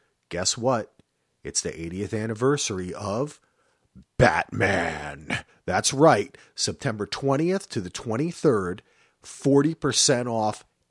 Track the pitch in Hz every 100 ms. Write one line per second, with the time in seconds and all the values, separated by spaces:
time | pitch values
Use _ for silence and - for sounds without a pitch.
0 | _ _ - 85 92 - 117 120 - _
1 | _ _ _ _ 71 - 85 69 82 92
2 | 101 110 110 110 131 143 - 95 90 -
3 | 101 107 147 - _ _ _ _ _ -
4 | - - 92 80 - 104 101 92 85 78
5 | 73 71 76 - - _ - 90 - 135
6 | 160 113 107 - - - - - 139 107
7 | 98 - 139 135 165 190 - 117 90 -
8 | 117 113 165 - 165 110 90 98 - _
9 | _ _ - - 139 139 147 160 143 117
10 | - 123 123 113 107 - - _ _